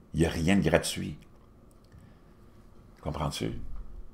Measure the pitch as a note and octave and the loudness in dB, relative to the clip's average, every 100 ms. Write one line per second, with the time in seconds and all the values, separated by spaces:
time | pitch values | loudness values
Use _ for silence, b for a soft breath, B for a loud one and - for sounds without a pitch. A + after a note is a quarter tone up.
0 | - D#2 E2 - D#2+ G2 D#2 D#2+ - - | -4 2 2 2 4 4 6 4 2 -6
1 | F#2+ - - - - - - - - b | -8 -10 -16 -20 -20 -20 -20 -20 -20 b
2 | b b b b b b - - - - | b b b b b b -20 -20 -20 -12
3 | D#2+ D2 D2 - A1 - - - - - | -8 -4 -4 -4 -6 -6 -6 -8 -10 -12
4 | - | -6